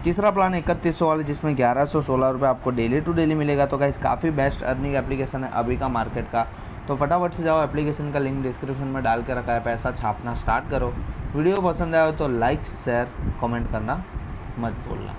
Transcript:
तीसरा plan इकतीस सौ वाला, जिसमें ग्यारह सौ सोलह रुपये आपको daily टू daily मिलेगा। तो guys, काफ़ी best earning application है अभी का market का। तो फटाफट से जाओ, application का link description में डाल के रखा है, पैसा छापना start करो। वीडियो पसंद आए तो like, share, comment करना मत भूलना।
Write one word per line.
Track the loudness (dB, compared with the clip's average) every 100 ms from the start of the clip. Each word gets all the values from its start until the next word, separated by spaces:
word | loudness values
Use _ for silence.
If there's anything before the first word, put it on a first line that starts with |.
तीसरा | 0 2 2
plan | 4 2
इकतीस | 2 0 0 0 2
सौ | 2
वाला, | 2
जिसमें | 0 -2 0 4
ग्यारह | 4 4
सौ | 2 2
सोलह | 2 2 4
रुपये | 4 2
आपको | 2 0
daily | 0 2 2
टू | 2
daily | 2 2
मिलेगा। | 2 2 2 2
तो | 2
guys, | 0 2
काफ़ी | 0 2 0
best | 2 0 0
earning | -2 -2 0
application | 0 0 -2 -2 -4
है | -4
अभी | -2 0 0
का | 0
market | 0 -2 -4 -2
का। | -2 -2 -6 -12 -10 -4
तो | 0
फटाफट | 2 2 2
से | 0
जाओ, | 2 2
application | 2 0 -2 -2 -2
का | 0
link | 0 0
description | -4 -4 -6 -4 -2
में | 0
डाल | 0 0
के | 0
रखा | -4 0
है, | 0
पैसा | 0 -2 -2
छापना | -2 -2 -2 -4
start | -4 0 0 0
करो। | -2 -2 -4 -8 -8 -4
वीडियो | 0 2 2
पसंद | 0 0 2
आए | 4 4
तो | 2 0
like, | 2 2 0 -4 -6
share, | 0 0 0 -4 -4 -2
comment | -2 -2 -2
करना | -2 -2 -4 -6 -10 -8 -10 -10 -6
मत | -4 -4 -8
भूलना। | -8 -8